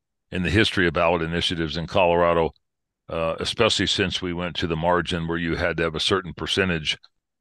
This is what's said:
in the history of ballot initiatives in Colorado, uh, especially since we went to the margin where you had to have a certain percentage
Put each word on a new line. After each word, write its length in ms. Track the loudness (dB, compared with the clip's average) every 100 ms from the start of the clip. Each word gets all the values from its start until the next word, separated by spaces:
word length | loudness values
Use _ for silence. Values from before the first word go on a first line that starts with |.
| _ _ -10
in 100 | -4
the 80 | 0
history 380 | 2 2 2 2
of 60 |
ballot 280 | 4 2 2
initiatives 560 | 0 -2 -2 -2 -4 -4
in 80 | -2
Colorado, 640 | 2 4 4 4 4 2 -2 _ _ _ _ -10
uh, 260 | -4 -4 -4
especially 460 | -4 0 2 2 0
since 360 | 0 0 -2
we 120 | -6
went 220 | -4 -6 -4
to 100 | -4
the 100 | 0
margin 520 | 2 2 0 -2 -2
where 100 | -2
you 180 | -2 -2
had 220 | -2 0
to 60 |
have 100 | -2 -2
a 40 |
certain 340 | 0 0 -2
percentage 640 | -8 -4 0 0 -2 -4 -6 _ _ _ _